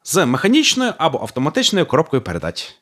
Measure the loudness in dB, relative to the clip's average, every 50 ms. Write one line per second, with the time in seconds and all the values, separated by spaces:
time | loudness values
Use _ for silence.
0 | -10 -2 0 2 2 2 2 2 2 2 4 4 4 2 0 0 -2 -2 0 0
1 | 0 0 0 -2 -6 -6 -4 -4 -2 -2 0 0 0 0 2 0 0 2 2 2
2 | 2 2 -2 -4 -4 -4 -6 -6 -6 -6 -8 -8 -12 -14 -16 _